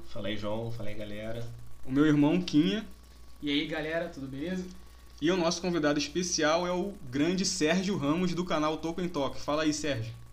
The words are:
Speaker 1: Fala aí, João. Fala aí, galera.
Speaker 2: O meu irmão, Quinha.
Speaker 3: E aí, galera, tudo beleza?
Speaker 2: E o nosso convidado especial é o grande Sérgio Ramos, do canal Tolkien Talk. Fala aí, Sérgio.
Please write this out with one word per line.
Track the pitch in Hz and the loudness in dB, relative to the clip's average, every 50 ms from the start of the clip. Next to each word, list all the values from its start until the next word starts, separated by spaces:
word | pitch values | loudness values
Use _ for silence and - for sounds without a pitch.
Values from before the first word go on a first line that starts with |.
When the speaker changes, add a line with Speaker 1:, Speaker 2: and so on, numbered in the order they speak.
| - - | -6 -4
Speaker 1:
Fala | - 110 101 101 | -4 -2 -2 -2
aí, | 107 | -2
João. | 107 107 104 107 113 117 117 | -2 -2 -2 -2 -2 -2 -4
Fala | 113 110 - 104 | -4 0 0 0
aí, | 104 | 0
galera. | 107 107 104 104 107 110 113 117 120 117 117 - - - - - - - | 0 -4 -4 -6 -6 -6 -6 -4 -4 -4 -6 -8 -10 -8 -10 -8 -6 -4
Speaker 2:
O | 131 | 0
meu | 127 139 151 | 4 4 6
irmão, | 156 147 147 143 151 170 180 | 6 6 6 6 6 4 2
Quinha. | 180 - - 147 165 185 202 220 214 - - - - - - - - - - - | 0 4 4 4 4 4 2 0 -4 -8 -14 -18 -20 -20 -20 -18 -18 -16 -14 -8
Speaker 3:
E | 147 147 | -4 -2
aí, | 143 147 160 | 0 0 0
galera, | 151 160 156 147 156 165 170 180 - | -2 -4 -4 -4 -2 -2 -2 -2 -4
tudo | - 135 135 | -6 -8 -10
beleza? | 131 135 135 156 180 185 185 180 - - - - - - - - - - - | -8 -8 -6 -6 -4 -4 -4 -6 -8 -12 -14 -16 -18 -20 -20 -20 -20 -8 0
Speaker 2:
E | 143 165 | 2 2
o | 190 | 4
nosso | 185 165 170 170 - | 4 4 2 0 0
convidado | - 180 170 165 147 147 147 151 | -2 0 0 2 2 2 2 2
especial | 143 - - 175 180 180 - - 151 151 160 175 180 | 0 0 -2 -2 -2 0 0 2 4 4 4 4 2
é | 175 | 0
o | 180 180 190 202 190 - - 123 | 0 0 -2 -4 -6 -8 -10 -4
grande | 123 139 151 175 190 185 175 | 0 2 2 2 2 2 0
Sérgio | - - - 151 156 170 190 180 196 196 | 0 0 2 2 4 4 2 2 0 0
Ramos, | 143 139 143 156 180 185 170 170 | 0 2 2 2 2 2 0 0
do | 175 180 | -2 -2
canal | 180 175 156 151 156 160 151 | 0 0 0 2 0 0 -2
Tolkien | 156 165 165 185 175 170 | -4 -4 -2 -2 -4 -2
Talk. | - 147 135 127 - - | -2 -2 -2 -2 -2 -4
Fala | - 147 147 156 160 | -2 -2 0 2 2
aí, | 151 | 0
Sérgio. | 147 - - 147 131 117 113 - - - - - | 0 0 -2 -2 -2 -2 -4 -6 -8 -12 -16 -16